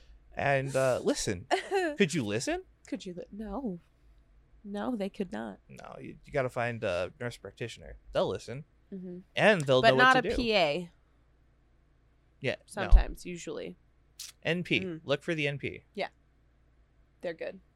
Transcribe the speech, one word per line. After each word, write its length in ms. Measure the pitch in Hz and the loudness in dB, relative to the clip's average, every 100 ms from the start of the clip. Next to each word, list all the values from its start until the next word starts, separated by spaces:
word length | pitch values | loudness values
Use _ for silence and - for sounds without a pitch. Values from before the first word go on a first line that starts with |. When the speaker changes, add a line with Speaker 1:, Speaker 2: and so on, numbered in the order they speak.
| - - - | -20 -20 -12
Speaker 1:
and, 400 | - 135 139 135 | -2 0 2 2
uh, 260 | 135 131 113 | 2 2 2
listen? 420 | - 285 - 92 120 381 - | 0 0 -2 -4 -2 -2 0
Speaker 2:
<laughs> 260 | 392 349 294 | -2 0 2
Speaker 1:
Could 160 | 185 | 2
you 100 | 156 | 2
listen? 380 | 104 104 - 359 370 _ - | -2 -2 -2 -4 -6 _ -10
Speaker 2:
Could 180 | 247 | -10
you 80 | 190 | -8
li-, 100 | 175 - | -12 -12
no. 480 | 196 220 196 262 175 - _ - - _ _ _ - | -12 -8 -6 -6 -6 -10 _ -20 -20 _ _ _ -20
No, 320 | 208 202 220 233 | -10 -6 -4 -4
they 140 | 196 | -4
could 220 | - 180 | -4 -6
not. 260 | 214 226 185 - | -6 -8 -12 -18
Speaker 1:
No, 280 | 131 - - | -18 -16 -14
you, 160 | - - | -16 -16
you 80 | - | -6
gotta 160 | 143 127 | -2 -2
find 340 | 127 120 117 | -2 -4 -2
a 300 | 107 87 90 - | 0 0 -2 -6
nurse 160 | 120 - | -10 -10
practitioner. 600 | 98 - 117 - 76 - - | -14 -10 -10 -10 -16 -18 -4
They'll 140 | 143 170 | 0 0
listen. 360 | 98 - 127 - _ _ | -2 -6 -12 -12 _ _
Speaker 2:
Mm-hmm. 240 | 190 180 180 - | -12 -12 -14 -6
Speaker 1:
And 260 | - 180 196 | 4 6 6
they'll 200 | 139 131 | 6 6
Speaker 2:
But 80 | 220 | 8
Speaker 1:
know 60 | 233 | 8
Speaker 2:
not 160 | 254 | 8
Speaker 1:
what 60 | 262 | 6
to 60 | 202 | 4
Speaker 2:
a 20 | |
Speaker 1:
do. 60 | 240 | 0
Speaker 2:
P 180 | 240 | 2
A. 360 | 208 156 156 170 - _ _ _ _ _ _ _ _ _ _ _ _ _ _ | 4 4 2 -6 -14 _ _ _ _ _ _ _ _ _ _ _ _ _ _
Speaker 1:
Yeah, 120 | 135 | -4
no. 40 | - | -4
Speaker 2:
Sometimes, 600 | - 214 104 - - - 180 | -6 -6 4 4 4 -8 -10
usually. 500 | 175 170 117 87 180 _ _ _ - - - | -10 -10 -10 -10 -14 _ _ _ -18 -18 -6
Speaker 1:
N 200 | - 175 | -2 -2
P. 180 | 165 127 | 2 0
Speaker 2:
Mm. 200 | 185 160 | 0 -4
Speaker 1:
Look 180 | 127 139 | -2 -2
for 120 | - | -2
the 120 | 160 143 | -2 -2
N 120 | 143 | -2
P. 240 | 131 - - | -6 -8 -12
Speaker 2:
Yeah. 140 | - - - _ _ _ _ _ _ _ _ _ _ | -8 -8 -10 _ _ _ _ _ _ _ _ _ _
They're 120 | 180 | -10
good. 260 | 165 147 190 _ | -8 -10 -12 _